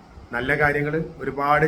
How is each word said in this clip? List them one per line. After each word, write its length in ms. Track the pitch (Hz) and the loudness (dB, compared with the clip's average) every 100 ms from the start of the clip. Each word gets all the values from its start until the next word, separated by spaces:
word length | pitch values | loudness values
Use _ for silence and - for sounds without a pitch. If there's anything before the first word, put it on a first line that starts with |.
| - - - | -20 -20 -8
നല്ല 160 | 120 127 147 | -6 -2 2
കാര്യങ്ങൾ 320 | 147 147 147 160 160 - | 2 2 0 -2 -4 -8
ഒരുപാട് 440 | 135 135 143 151 | -8 -2 2 4